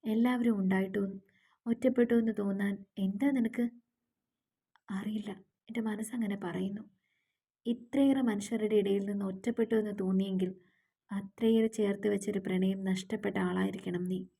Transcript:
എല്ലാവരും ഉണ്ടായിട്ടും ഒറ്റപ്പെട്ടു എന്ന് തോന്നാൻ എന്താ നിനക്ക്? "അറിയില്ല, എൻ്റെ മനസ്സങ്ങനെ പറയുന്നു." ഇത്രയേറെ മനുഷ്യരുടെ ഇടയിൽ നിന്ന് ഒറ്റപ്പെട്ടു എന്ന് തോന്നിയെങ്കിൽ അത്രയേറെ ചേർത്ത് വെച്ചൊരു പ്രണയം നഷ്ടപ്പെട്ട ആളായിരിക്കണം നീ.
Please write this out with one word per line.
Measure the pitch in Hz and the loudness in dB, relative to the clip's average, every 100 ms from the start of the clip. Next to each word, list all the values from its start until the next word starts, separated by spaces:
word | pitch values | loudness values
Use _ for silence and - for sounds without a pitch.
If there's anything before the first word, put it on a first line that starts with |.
എല്ലാവരും | 226 220 240 247 233 208 | 0 2 2 2 2 2
ഉണ്ടായിട്ടും | 190 190 190 196 196 196 _ _ _ _ 233 | 2 2 2 0 -2 -6 _ _ _ _ -4
ഒറ്റപ്പെട്ടു | 233 262 262 240 | 2 2 4 4
എന്ന് | 233 226 214 | 4 2 0
തോന്നാൻ | 202 196 202 196 - - | -2 0 -2 -4 -8 -4
എന്താ | 190 202 277 | -2 0 0
നിനക്ക്? | 277 226 233 240 233 _ _ _ _ _ _ _ _ _ _ - | 2 0 0 -2 -4 _ _ _ _ _ _ _ _ _ _ -10
"അറിയില്ല, | 196 214 214 208 190 - _ | -6 -4 -4 -6 -10 -14 _
എൻ്റെ | _ 233 | _ -6
മനസ്സങ്ങനെ | 220 208 220 247 214 202 | -4 -4 -6 -4 -4 -4
പറയുന്നു." | 180 185 190 208 - _ _ _ _ _ _ _ 233 | -4 -4 -4 -6 -12 _ _ _ _ _ _ _ -6
ഇത്രയേറെ | 233 - 277 277 269 | -6 -2 2 4 4
മനുഷ്യരുടെ | 247 202 202 226 214 214 | 2 0 -4 -2 2 2
ഇടയിൽ | 196 196 | 2 0
നിന്ന് | 196 202 | 0 -2
ഒറ്റപ്പെട്ടു | 196 190 240 233 226 226 | -4 -4 -4 -2 2 2
എന്ന് | 214 202 | 0 -2
തോന്നിയെങ്കിൽ | 185 190 190 185 180 - _ _ _ _ _ | 0 2 2 0 -2 -4 _ _ _ _ _
അത്രയേറെ | 196 196 - 226 226 220 | -10 -10 0 4 4 2
ചേർത്ത് | 220 202 202 208 | 2 0 2 0
വെച്ചൊരു | 202 202 202 | 0 0 -4
പ്രണയം | 190 185 190 190 | 0 2 2 0
നഷ്ടപ്പെട്ട | 190 185 - 214 208 190 | 0 -2 -2 -4 -2 -2
ആളായിരിക്കണം | 180 185 190 190 - 180 | 0 0 -2 -2 -4 -4
നീ. | 180 185 185 _ | -2 -4 -6 _